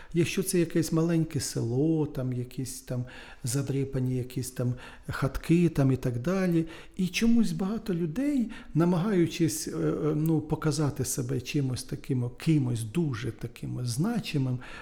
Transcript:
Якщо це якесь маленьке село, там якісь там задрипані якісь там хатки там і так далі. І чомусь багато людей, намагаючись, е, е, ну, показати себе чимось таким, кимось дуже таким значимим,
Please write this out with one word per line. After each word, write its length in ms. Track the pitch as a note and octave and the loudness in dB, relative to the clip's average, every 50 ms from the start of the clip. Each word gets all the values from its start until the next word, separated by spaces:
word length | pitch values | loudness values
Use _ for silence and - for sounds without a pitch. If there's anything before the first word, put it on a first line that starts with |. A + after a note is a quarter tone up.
| - - - | -12 -2 0
Якщо 300 | E3+ E3 - - F#3+ F3 | 0 0 2 0 -2 -2
це 160 | - - F3 | 0 2 2
якесь 320 | E3 E3 - E3 D#3 - | 2 2 2 0 0 2
маленьке 480 | E3+ D#3+ E3 F3 E3+ D#3+ D#3 D#3+ - B2+ | 2 2 2 2 2 2 2 0 -2 -4
село, 680 | - - - C3+ A#2+ A#2 A#2+ C3 D3+ E3 D#3+ D#3 D3 | -4 -4 -2 -2 -2 0 2 2 2 2 2 2 0
там 280 | - - C#3 B2+ B2+ B2 | -2 -4 -4 -4 -2 -4
якісь 480 | B2 A#2+ B2 - C3+ C3 B2+ - - | -4 -6 -6 -8 -8 -8 -8 -8 -10
там 240 | - - B2+ B2 B2 - - - - - - - - | -8 -6 -6 -6 -6 -8 -10 -16 -18 -18 -12 -8 -4
задрипані 760 | A#2 B2 C#3+ B2+ C3+ C3 C#3 C3+ - - C3 B2+ B2+ B2+ | -2 -2 0 0 0 -2 -2 -2 -2 -2 -2 0 0 -2
якісь 340 | B2+ B2 B2+ - C3 B2 - | -2 -4 -4 -6 -6 -6 -6
там 220 | - - B2 B2 B2 - - - - - - | -4 -2 -2 -2 -2 -4 -8 -14 -18 -12 -10
хатки 640 | - - - - B2+ - - - - E3 F3 F3 E3 | -8 -2 -2 0 -2 -2 -2 2 4 6 6 6 4
там 220 | - D3 C3+ C3 | 4 4 4 4
і 60 | C3 | 4
так 220 | B2+ - C3 A#2 A#2+ | 2 0 -2 -2 -2
далі. 440 | B2 E3+ F#3+ F#3+ F#3 F3+ E3+ D#3+ D#3+ - - - - - - | 0 0 0 2 2 4 2 2 0 -2 -6 -14 -16 -8 -4
І 100 | - F#3 | -2 -2
чомусь 440 | F3 - - A3+ A#3 A#3 A#3 G3+ E3+ | -2 0 2 4 6 6 6 6 4
багато 420 | E3 E3 F#3+ F#3+ A3+ G#3+ - G#3 F3 | 2 0 -2 -2 -2 -2 -2 -2 0
людей, 580 | E3 F3 D3+ D#3 B3 C#4 D4 D4 B3+ G#3+ - - - - - - | 0 0 -2 -2 -2 0 0 2 0 0 -2 -4 -10 -10 0 2
намагаючись, 960 | D3+ E3+ F3+ F#3 D#3+ F#3 A3 G3 F3 E3 - - - E3 D#3 - - - | 4 4 4 4 4 2 4 4 4 4 2 2 2 0 0 0 -2 -6
е, 40 | - | -6
е, 420 | - E3 D#3+ D3+ E3 - D#3+ D3+ D#3 | -4 -2 0 0 0 0 0 0 0
ну, 260 | D3+ D#3 E3 D#3+ D3+ | 2 2 2 2 2
показати 640 | D3+ - D#3 - - D#3 C3 D3+ D3+ C3 - - B2 | 0 -2 -2 0 0 0 2 2 0 0 0 -2 -4
себе 360 | - - C#3+ B2 B2 C#3 A#2+ | -2 -2 -4 -2 -2 -4 -4
чимось 420 | - - - D3 C3+ B2+ B2 - - | -4 -2 -2 0 0 0 -2 -4 -6
таким, 460 | - C#3+ - - - C3+ B2 A#2+ A#2+ - | -8 -10 -6 -4 -2 -2 0 -2 -4 -6
кимось 460 | - - D#3+ D#3+ D3 B2+ B2 A#2+ A2 A2+ | -2 2 4 4 4 4 2 0 -2 -4
дуже 480 | G#2+ A2 F3 E3 C#3+ A#2+ G#2 B2 A2+ | -2 -2 0 0 0 -2 -4 -4 -6
таким 480 | - - - A2+ - - - B2+ B2 B2 B2+ | -6 -6 -10 -10 -10 -10 -8 -8 -6 -4 -4
значимим, 760 | A#2+ G#2+ C3 F3+ A#3 A#3+ - - - - C3+ C3 B2+ B2 B2 - - - - | -2 -2 0 0 0 0 -2 -4 -2 0 0 0 0 -2 -4 -6 -10 -14 -14